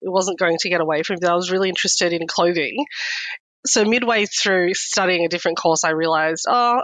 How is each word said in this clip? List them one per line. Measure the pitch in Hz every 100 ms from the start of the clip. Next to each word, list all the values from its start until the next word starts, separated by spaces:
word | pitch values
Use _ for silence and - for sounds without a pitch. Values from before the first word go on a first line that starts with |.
it | 190
wasn't | 185 185 180
going | 175 165
to | 185
get | 175
away | 160 156
from | 160
me, | 180
that | 175
I |
was | 175 180
really | 185 190
interested | 180 - - 180
in | 170 165
clothing. | - 175 170 139 233 294 - - - - - _ _
So | - 240
midway | 214 240 240 226 208
through | - 208 185 175
studying | 185 - - 185 180
a | 170
different | 170 175 160
course, | 170 160
I | 165
realized, | 160 165 160 160 160 -
"Oh, | 247 240 247